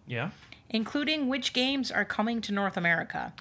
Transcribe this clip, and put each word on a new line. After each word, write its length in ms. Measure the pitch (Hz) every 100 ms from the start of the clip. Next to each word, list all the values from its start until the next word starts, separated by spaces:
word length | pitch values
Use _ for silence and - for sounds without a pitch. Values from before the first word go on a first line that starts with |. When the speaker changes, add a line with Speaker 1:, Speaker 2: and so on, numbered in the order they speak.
| -
Speaker 1:
Yeah. 240 | 120 151 - - - -
Speaker 2:
including 600 | 226 220 294 294 311 262
which 240 | 277 254
games 360 | 254 262 277 247
are 140 | -
coming 360 | 196 - 220 233
to 100 | 208
North 240 | 202 196 190
America. 560 | 170 170 - - - -